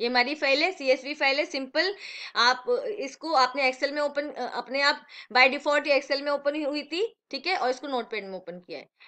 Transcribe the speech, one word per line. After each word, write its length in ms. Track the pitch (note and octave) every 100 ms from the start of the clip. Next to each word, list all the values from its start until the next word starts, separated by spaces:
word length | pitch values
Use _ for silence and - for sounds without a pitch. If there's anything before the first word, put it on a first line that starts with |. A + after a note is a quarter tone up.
ये 60 | A#3
हमारी 280 | B3 A#3+
फाइल 280 | D4+ C#4 C#4
है, 80 | F4
सीएसवी 400 | F#4 C4+ B3+ C4
फाइल 240 | D4+ C#4 C#4
है, 60 |
सिंपल। 500 | E4+ C#4 C4 D4+ F#4 G4+ - - - -
आप 280 | A#3+ B3+ - B3 - -
इसको 340 | C4+ - D#4+
आपने 380 | D4+ B3+ C#4 C4
Excel 200 | C4 C#4+
में 80 | D4
ओपन, 280 | D4 C#4+ D4
अ, 160 | - B3 -
अपने 220 | - C4+
आप 220 | C#4+ C#4+ - - -
by 120 | B3 C4
default 360 | C#4 D4+ D4 D4
ये 140 | C#4
Excel 200 | C#4 C#4
में 80 | C#4+
ओपन 320 | C#4+ C#4+ D4+
हुई 180 | C#4+ D4
थी, 220 | D4 E4 A4+ - _
ठीक 160 | - F4
है, 100 | F#4+
और 140 | A#3
इसको 160 | A#3 D4
नोटपैड 380 | B3+ A#3 G#3+
में 100 | G3 F#3
ओपन 220 | - F3+
किया 200 | F3+ D3
है, 100 | - _